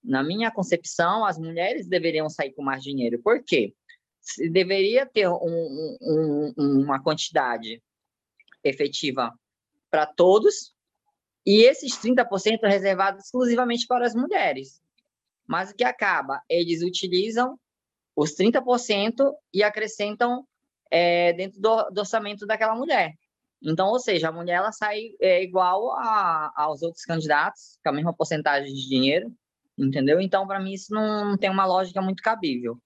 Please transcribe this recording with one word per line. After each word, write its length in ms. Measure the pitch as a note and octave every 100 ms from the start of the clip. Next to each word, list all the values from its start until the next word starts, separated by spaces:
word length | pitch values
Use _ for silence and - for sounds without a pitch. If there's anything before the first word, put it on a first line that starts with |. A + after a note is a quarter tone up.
na 180 | - C3+
minha 300 | C#3+ G3+ A3+
concepção, 720 | A3+ F#3 E3+ - - F3 G#3 G#3
as 120 | D#3+
mulheres 500 | D#3+ E3 F#3 C#4+ F#3
deveriam 420 | F3+ E3 D#3 D#3
sair 220 | - C#3+
com 100 | -
mais 220 | C#3 C3
dinheiro. 380 | C3+ C#3 A#2+ A#2+
Por 200 | G#3 B3
quê? 300 | - D3+ G2+ _ _ - _ _
Se 300 | - - E3
deveria 560 | E3+ F3+ G3 G3 A#3+ C4+
ter 220 | - F#3+
um, 100 | F3
um, 1120 | E3+ E3+ D#3+ C3+ D#3+ - - D#3 D#3 D3 D3 B2
um, 240 | C#3+ C#3
uma 200 | C#3+ C3+
quantidade 800 | C#3 D3+ - D#3+ C3 A2+ A2+ A#2 _ _ _ _ _ _ _ _
efetiva 720 | C#3+ C3+ C#3+ - D3 C3 A#2+ - _ _ _ _ _
pra 160 | D#3 D3+
todos 680 | - F3+ G3+ G4 - - _ _ _ _ _ _ _ -
e 180 | G#3
esses 340 | A#3 - C#4 -
trinta 260 | A3 B3+
por 160 | A#3+ G3
cento 240 | G#3+ A3+
reservados 640 | G#3+ G3 G3 F#3 G3 G3 -
exclusivamente 600 | B3+ B3 A#3+ B3 A#3+ -
para 200 | B3 A#3+
as 100 | A3
mulheres. 680 | C#4+ G4 F#3+ C3 C3+ _ _ _ _ _ _ _ -
Mas 260 | D#3+ F#3+
o 40 | G3+
que 80 |
acaba? 580 | B3 B3 G3+ E3+ C3+ C3+ -
Eles 320 | E3+ E3+ E3
utilizam 760 | F3 F3+ F#3 F3+ G#3+ A3+ B3+ C4+ _ _ _ _ _ -
os 180 | D3+
trinta 280 | - G3 C4
por 160 | B3 B3
cento 580 | - G3+ G#3 A#3+ C#4 C#4 _
e 100 | F#3
acrescentam, 800 | G#3 G#3 G#3+ - G#3 G#3 A#3+ B3 - _ _ _ _
é, 440 | E3+ F3 F3 F3
dentro 260 | E3+ F#3+ G3
do, 300 | G#3+ A3+ -
do 100 | G3
orçamento 460 | G3 A3+ G#3 G#3 G#3
daquela 300 | G#3+ A3 A3+
mulher. 380 | D4+ B3+ E3 D#3 _ _ _ _
Então, 260 | D#3 D#3+ F#3+
ou 120 | B3
seja, 300 | B3 F#3 D#3+
a 20 |
mulher 260 | E3 E3+ F3
ela 140 | G3+
sai, 440 | G#3+ G#3+ G#3+ A3+ G3+
é, 220 | F#3 F3+
igual 500 | F#3 F3+ F3+ F#3+ A#3
a, 600 | - A#3 G#3+ F#3 D#3+ D3+ -
aos 260 | D3+ C#3+
outros 200 | E3 E3
candidatos, 760 | - E3 D#3 D3 E3+ - - _
com 60 | D#3+
a 40 |
mesma 200 | C#3+ E3
porcentagem 580 | - D#3+ D#3 D#3 C#3+ C#3
de 160 | C3+ C3
dinheiro, 460 | C3 C3+ D#3 A#3 - _ _ _ -
entendeu? 440 | C3+ C#3 C3+ D#3
Então, 240 | F#3+ G3 F#3+
pra 140 | G3
mim, 140 | F#3+
isso 200 | G3 -
não, 380 | G#3+ G#3+ G#3+ G#3
não 60 | G3
tem 120 | G3
uma 160 | F#3+ F#3+
lógica 360 | F#3 F#3 F#3+
muito 200 | F#3+ F#3
cabível. 560 | - A3 F3 B2 A#2+ A#2